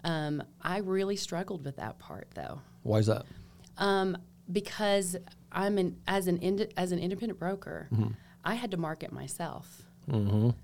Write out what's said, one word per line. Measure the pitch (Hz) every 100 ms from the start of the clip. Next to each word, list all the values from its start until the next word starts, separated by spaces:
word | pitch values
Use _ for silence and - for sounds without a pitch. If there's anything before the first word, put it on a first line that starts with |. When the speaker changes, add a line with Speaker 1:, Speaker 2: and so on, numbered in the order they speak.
Speaker 1:
Um, | 170 160 151 147 - -
I | 160 190
really | 190 190 196 202
struggled | - 170 190 185 139
with | 143
that | 110 -
part, | - - - -
though. | 71 139 - -
Speaker 2:
Why | - 110
is | 107
that? | - - - - - - -
Speaker 1:
Um, | 202 196 381 - - - -
because | 180 202 - 208 202 185 180 - - -
I'm | 180 196 202
an, | 180 175 -
as | 196 180
an | 175
inde-, | 175 196 220 -
as | 185
an | 170
independent | 175 190 233 -
broker, | 180 196 - - 147
Speaker 2:
Mm-hmm. | 113 107 107 - -
Speaker 1:
I | 170 233
had | 240
to | 180
market | 160 156 -
myself. | 131 135 - 165 - - - - - -
Speaker 2:
Mm-hmm. | 117 104 107 117 120